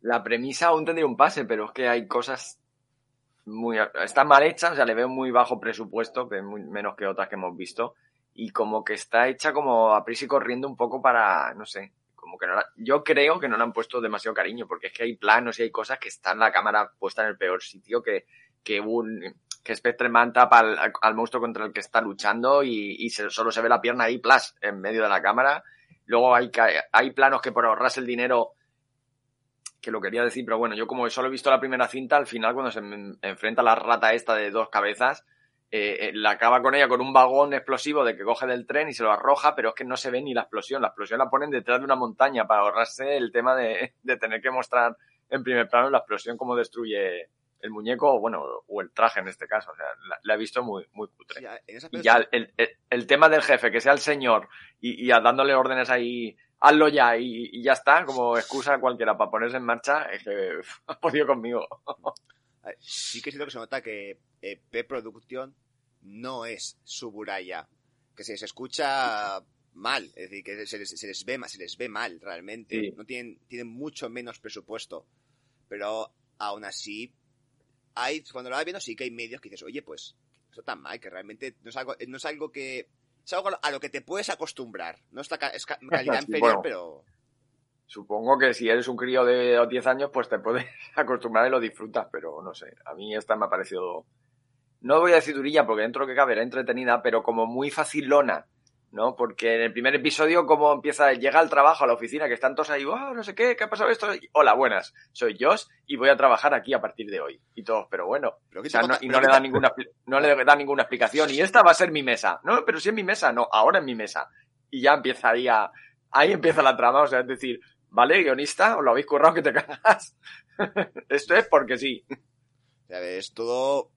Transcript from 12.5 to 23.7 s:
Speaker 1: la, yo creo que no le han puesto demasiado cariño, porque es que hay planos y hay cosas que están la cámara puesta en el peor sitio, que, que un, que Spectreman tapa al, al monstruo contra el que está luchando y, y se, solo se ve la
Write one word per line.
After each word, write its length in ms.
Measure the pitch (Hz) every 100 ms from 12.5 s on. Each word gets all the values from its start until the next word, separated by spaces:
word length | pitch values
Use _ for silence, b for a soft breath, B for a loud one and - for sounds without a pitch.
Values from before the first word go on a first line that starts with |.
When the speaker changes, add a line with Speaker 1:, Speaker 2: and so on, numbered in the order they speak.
Speaker 1:
la, 120 | 92 - _
yo 260 | 113 143
creo 380 | 143 151 143 175
que 80 | 143
no 80 | 110
le 80 |
han 80 | 117
puesto 280 | 113 113 123
demasiado 340 | 113 107 113
cariño, 320 | 107 92 117 104
porque 180 | 90 95
es 40 |
que 100 | -
hay 140 | 117 113
planos 420 | 104 110 120 110
y 60 |
hay 60 | 113
cosas 260 | 113 107 131
que 100 | 110
están 300 | - 95 98
la 140 | 110
cámara 400 | 95 104 104 104 _
puesta 240 | 98 -
en 60 | 110
el 60 | 98
peor 260 | 92 92
sitio, 380 | - 98 _ 117
que, 260 | 117 98 _ b b _
que 180 | - 104
un, 400 | 107 117 110 110 90 - _ -
que 100 | -
Spectreman 580 | 113 123 120 123 117 120
tapa 280 | 123 123 117
al, 320 | 113 101 107 -
al 120 | 110 110
monstruo 240 | 113 123
contra 240 | 117 113 107
el 60 |
que 80 | 104
está 200 | 101 113
luchando 640 | 110 98 107 110 123 143
y, 320 | 139 113 101 -
y 120 | 117
se, 180 | - 104
solo 200 | - 113
se 100 | 110
ve 80 |
la 120 | 117